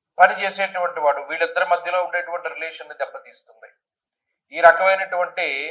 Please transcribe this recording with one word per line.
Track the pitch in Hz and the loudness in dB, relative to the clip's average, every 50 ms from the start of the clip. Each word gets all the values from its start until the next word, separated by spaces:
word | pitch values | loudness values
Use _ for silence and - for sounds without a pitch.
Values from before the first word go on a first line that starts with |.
| _ _ _ - | _ _ _ 4
పని | 185 190 190 190 202 | 4 4 4 0 -4
చేసేటువంటి | 190 190 196 196 190 190 180 175 160 - 165 | -4 -2 -2 -4 -4 -2 -4 -4 -4 -2 0
వాడు, | 151 143 143 143 | 0 0 0 0
వీళ్ళిద్దరి | 143 147 160 165 170 165 - 180 185 185 | -4 -8 -4 -2 -2 -2 0 0 0 2
మధ్యలో | - - - 175 180 185 180 | 0 0 0 -2 -2 -2 -2
ఉండేటువంటి | - 170 175 175 170 170 170 165 156 | -2 -4 -6 -6 -6 -8 -8 -8 -10
రిలేషన్ని | 143 160 160 160 160 - 156 151 147 | -10 -10 -10 -10 -10 -12 -16 -14 -10
దెబ్బతీస్తుంది. | - 139 - - 131 - 120 - - - - 113 _ 110 - _ _ _ _ _ _ _ _ _ _ _ _ _ _ _ _ 143 | -8 -8 -8 -10 -14 -20 -20 -20 -20 -20 -20 -20 _ -20 -20 _ _ _ _ _ _ _ _ _ _ _ _ _ _ _ _ 2
ఈ | 165 | 6
రకమైనటువంటి | 170 165 165 180 190 190 190 190 190 190 185 175 175 175 - 185 170 147 139 139 147 160 | 8 8 8 8 4 2 2 2 0 -2 -2 -2 -2 -4 -4 -4 -4 -4 -4 -6 -8 -10